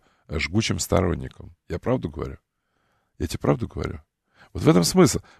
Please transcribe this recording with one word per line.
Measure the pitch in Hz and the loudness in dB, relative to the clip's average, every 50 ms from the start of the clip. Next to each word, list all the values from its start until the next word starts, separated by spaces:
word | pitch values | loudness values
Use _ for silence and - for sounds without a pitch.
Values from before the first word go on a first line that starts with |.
| - _ _ _ _ | -6 _ _ _ _
э, | - - 78 | -6 -4 -4
жгучим | 76 80 90 110 - - 101 90 | -2 0 0 0 0 0 -2 -2
сторонником. | - - 90 87 90 87 82 76 65 - - - - - - _ _ - | -2 0 2 2 2 2 0 -4 -6 -10 -14 -16 -20 -20 -20 _ _ -10
Я | - - | -10 -6
правду | - 110 127 - - 80 | -4 -2 -2 -2 -4 -6
говорю? | 73 73 67 67 69 - _ _ _ _ _ _ _ _ _ _ _ _ _ _ _ | -8 -8 -10 -10 -12 -16 _ _ _ _ _ _ _ _ _ _ _ _ _ _ _
Я | - - | -8 -6
тебе | - - - | -6 -6 -2
правду | - - 147 120 - | 0 0 0 0 -2
говорю. | - - - 76 71 71 - - _ _ _ _ _ _ - - - - | -8 -8 -8 -8 -8 -8 -12 -16 _ _ _ _ _ _ -20 -20 -12 -6
Вот | 90 87 | 0 4
в | 147 | 4
этом | 165 180 165 | 4 4 4
смысл. | - - 185 175 123 - - - - - | 4 6 6 6 6 4 0 -6 -10 -20